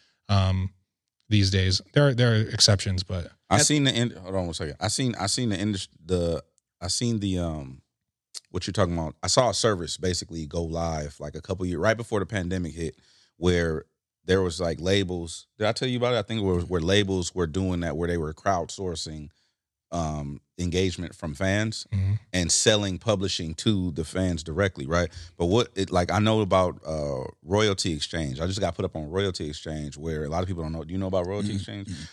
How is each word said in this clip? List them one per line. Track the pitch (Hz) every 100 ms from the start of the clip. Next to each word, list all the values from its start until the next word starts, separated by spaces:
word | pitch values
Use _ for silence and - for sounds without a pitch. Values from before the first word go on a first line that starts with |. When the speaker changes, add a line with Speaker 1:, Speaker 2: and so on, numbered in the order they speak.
| _ _ -
Speaker 1:
um, | 98 95 92 92 _ _ _ _ _ -
these | 107 95
days. | 98 92 92 -
There | 147 143
are, |
there | 120 123
are | 110 110
exceptions, | 107 - 101 101 92
but | 92 92 80 _ -
Speaker 2:
I | 104
Speaker 3:
At | 151
Speaker 2:
seen | 147
the | 139
in-, | 117 120
hold | - 92 95
on | 87
one |
second. | 80 80 69
I | 101
seen, | - 127 -
I | 98
seen | - 120
the | 95
indus-, | 104 98 - _ 80
the, | 90 85 80 - _ _ -
I | 90
seen | - 120 110
the, | 98 90
um, | 85 78 67 67 _ _ _ _ _ - _
what | 92 -
you're |
talking | 98 87 85
about. | 80 -
I | 90
saw | - 120
a |
service | - 117 95 80 -
basically | 90 90 - 82 76
go | 85
live, | 82 82 85 78 73 -
like, | 73 78
a |
couple | - 90 92
years, | 82
right | 101 110
before | 113 104
the | 90
pandemic | 107 87 92 85 80
hit, | 80 - _ _ _ -
where | 90 87 82 76 - _ _ _
there | - 95
was, | 92 85
like, | 85 73
labels. | 87 101 90 90 82 - - -
Did | 107
I |
tell | 113 131
you | 123
about | 120
it? | 120
I |
think | 101 113
it | 98
was | 87
where | 87 87
labels | 80 101 98 95 87 90
were | 82
doing | 92 95 87
that, | 85 73
where | 85
they | 87
were | 78
crowdsourcing, | 76 98 92 78 - 95 80 80 78 76 _ _ _ _ _ -
um, | 85 78 76 71 71 _ -
engagement | 90 90 95 85 78 -
from | 82
fans | 71 95 104 110 - -
Speaker 1:
Mm-hmm. | 98 95 107 -
Speaker 2:
and | 92 85
selling | - 120 107 101 87
publishing | 113 101 95 - 82 80
to | 113 101 90
the | 73
fans | 78 92 92 82
directly, | 80 78 98 - 67
right? | 85 85 - - -
But | 87
what | 110 -
it, | 95 98
like, | 90 87
I | 92
know | 107 110
about, | 98 95 90 - -
uh, | 78 73 65 65 -
Royalty | 78 101 107 92 95
Exchange. | 76 - 85 73 65
I | 85
just | 95
got | 92 82
put | 95
up | 80
on | 76
Royalty | 92 101 90 76
Exchange, | 73 82 78 73 69
where | 82 78 73
a |
lot | 82
of | 92
people | 87
don't | 78
know. | 80
Do | 78
you | 92
know | 95
about | 92 87
Royalty | 104 101
Speaker 3:
Mm-mm. | 98
Speaker 2:
Exchange? | - 104 98
Speaker 3:
Mm-mm. | 90 80